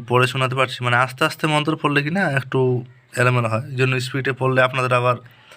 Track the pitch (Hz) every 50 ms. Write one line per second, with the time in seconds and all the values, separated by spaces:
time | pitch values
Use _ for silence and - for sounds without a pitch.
0 | 120 113 123 123 127 127 - 131 131 127 127 135 131 127 - - 127 120 120 120
1 | 131 127 - - 160 156 - - - 156 151 151 147 156 156 156 - 147 143 139
2 | 143 147 170 202 190 156 139 135 - - - 135 131 127 127 123 123 - - _
3 | _ _ - 127 123 123 123 123 117 110 113 113 143 151 135 123 131 131 131 127
4 | 127 - - 135 131 135 127 127 131 131 131 131 127 127 131 131 127 123 127 123
5 | 120 123 120 113 - - - - - - -